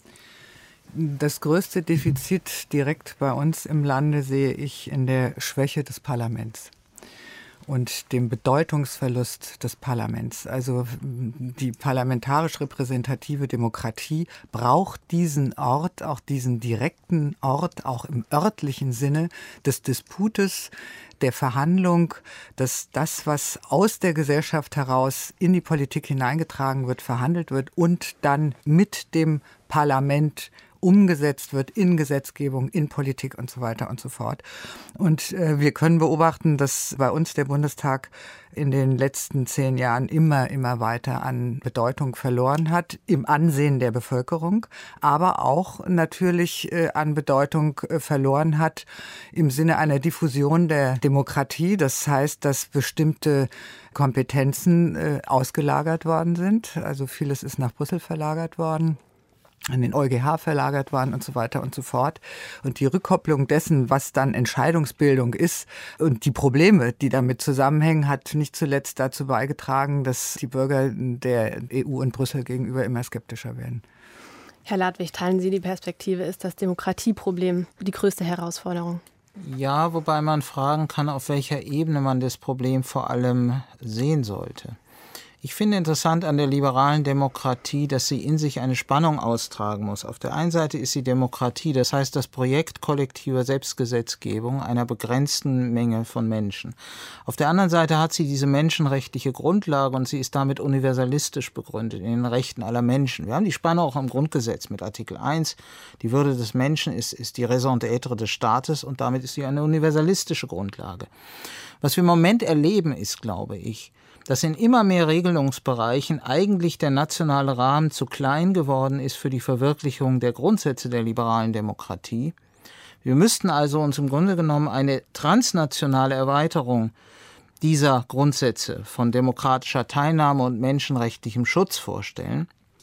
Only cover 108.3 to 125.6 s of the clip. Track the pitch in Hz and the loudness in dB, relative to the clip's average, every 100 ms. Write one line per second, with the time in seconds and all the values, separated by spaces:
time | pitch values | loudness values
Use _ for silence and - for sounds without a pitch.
108.3 | - 113 120 131 151 - 131 123 127 131 | -2 2 2 0 -4 -4 -4 -2 -2 -4
109.3 | - 135 147 151 156 156 151 156 196 - | -8 -4 -2 2 2 2 2 2 0 0
110.3 | 170 123 85 98 - - 92 - - - | -6 -4 -6 -6 -8 -12 -12 -16 -18 -20
111.3 | - - - - - 147 180 175 170 170 | -20 -18 -16 -18 -4 -2 4 6 6 6
112.3 | 233 226 151 151 208 160 120 101 - 117 | 4 4 4 4 4 0 -4 -6 -8 -6
113.3 | 92 101 104 113 107 - _ _ - - | -6 -6 -8 -8 -10 -14 _ _ -20 -4
114.3 | 131 160 160 226 247 196 180 156 165 180 | 0 0 2 4 6 6 4 4 4 2
115.3 | 165 135 - - 120 113 131 - 151 - | 2 0 0 -2 0 2 0 0 -4 0
116.3 | 139 202 190 170 - 151 135 156 - 160 | 2 2 2 0 0 0 2 0 0 0
117.3 | 139 139 123 131 147 156 - 123 - 135 | 2 2 2 2 4 2 0 -6 -2 0
118.3 | 147 180 185 139 135 135 139 131 - 139 | 2 2 2 2 2 0 0 -4 -4 -4
119.3 | 131 - 127 139 147 143 - 131 127 123 | -2 -2 0 2 0 -2 -2 0 2 2
120.3 | - 185 214 - 127 127 120 113 113 117 | 0 2 2 2 -2 -2 -2 -2 -2 0
121.3 | 113 113 110 104 - - 90 - 113 151 | 2 2 0 -4 -6 -10 -10 -6 -4 -4
122.3 | - _ _ - - - - 127 131 220 | -6 _ _ -20 -20 -20 -10 2 6 6
123.3 | - 190 147 147 151 147 135 139 139 190 | 4 0 2 2 2 0 0 0 2 2
124.3 | 175 160 147 147 123 139 135 - - 147 | 2 2 2 0 2 2 0 -4 -4 2
125.3 | 208 240 180 | 4 4 0